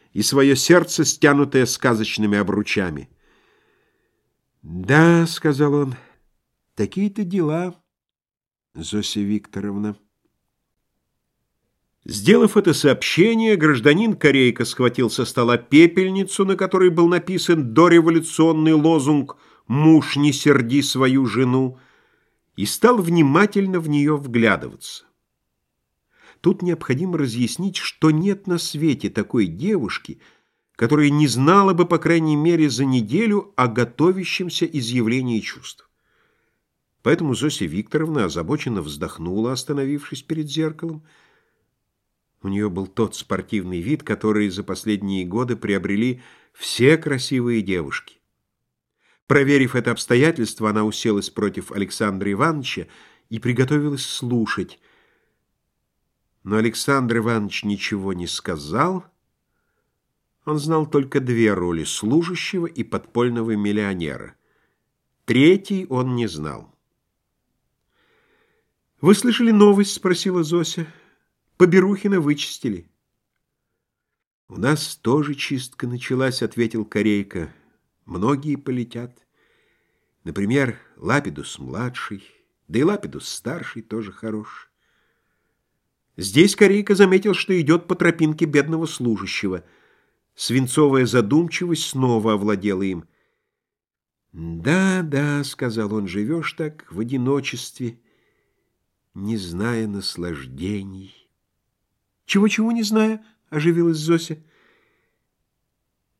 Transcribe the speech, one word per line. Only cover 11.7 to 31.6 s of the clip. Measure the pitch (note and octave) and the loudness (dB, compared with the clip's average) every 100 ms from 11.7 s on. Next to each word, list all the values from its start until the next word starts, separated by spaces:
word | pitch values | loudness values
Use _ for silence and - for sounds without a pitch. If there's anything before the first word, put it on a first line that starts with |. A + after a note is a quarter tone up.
| _ _ _ | _ _ _
Сделав | - G2+ G#2+ A#3 A3 G#3+ | -12 -2 4 6 6 4
это | F#3+ | 2
сообщение, | C#3+ D3 B2 - - G#3 A3+ A3+ | 4 4 2 0 2 4 4 2
гражданин | G3+ D#3 C3+ B2 D#3 A3+ G3 | 4 4 4 4 4 2 2
Корейко | D3 C3+ B2+ - | 4 6 4 2
схватил | A#2 - B2 A#2+ A#2+ | -4 0 0 2 -2
со | - | -2
стола | A#2 - A#2+ A#2+ | -4 0 2 0
пепельницу, | - C#3+ E3+ E3+ F#3+ F#3+ F#3+ - | 4 8 8 6 0 0 -2 -2
на | F#3+ F#3+ | 0 0
которой | F#3 F#3 F#3 | 0 4 4
был | E3 E3+ | 4 4
написан | F3 F3+ F#3 - E3 B2+ | 2 -2 -2 2 2 2
дореволюционный | A2+ F3 E3+ E3 E3 D#3+ - D#3+ D#3 D#3 | 4 8 8 6 2 0 2 4 4 4
лозунг | D#3 D3+ E3 C3+ D3+ B2+ - _ _ - | 4 4 2 2 0 0 -8 _ _ -4
«Муж, | B2+ D#3 D#3+ - C#3 | 4 8 8 6 2
не | D3 | 2
серди | C3 D3+ C3 A#2 C#3 | 2 4 4 4 0
свою | C3+ B2+ C3 C3+ B2+ | 0 0 2 2 2
жену», | G#2 B2+ B2+ C3 B2+ _ _ _ _ _ _ _ - | 0 2 2 0 -4 _ _ _ _ _ _ _ -8
и | G2+ | -6
стал | - A3+ B3 | 2 4 4
внимательно | E3+ E3+ C#3+ D3+ G#3 G#3 G3 F#3 | 4 4 6 6 4 2 -2 -2
в | D#3+ | -2
нее | D3 C#3+ D3 | 0 2 0
вглядываться. | C#3 A#2 A2+ F2 C2+ G#1 - - _ _ _ _ _ _ _ _ _ _ _ _ _ _ | -2 2 2 2 -2 -16 -18 -20 _ _ _ _ _ _ _ _ _ _ _ _ _ _
Тут | F3 F#3+ | 0 0
необходимо | F3 E3 - B2+ F#3 E3+ | -2 -4 -2 -2 -2 -2
разъяснить, | C3+ A2+ A#2+ - F#3+ - | -2 -2 -4 -2 -6 -6
что | - - D#3 | -10 0 2
нет | D#3 F#3+ G3 F#3+ | 2 0 -2 -2
на | E3+ | -4
свете | - D3 D#3+ C3 G2+ | -4 -2 -2 0 -4
такой | G#2+ G2+ B2+ F#2+ | -4 -2 0 0
девушки, | E2 F3 G3+ G#2 - - C#2+ _ _ _ _ _ | -2 -2 -2 -2 -8 -12 -20 _ _ _ _ _
которая | - A#2 D3+ D3 | -4 2 4 4
не | D3 D3 | 4 2
знала | A2+ C#3 G3 | 4 4 6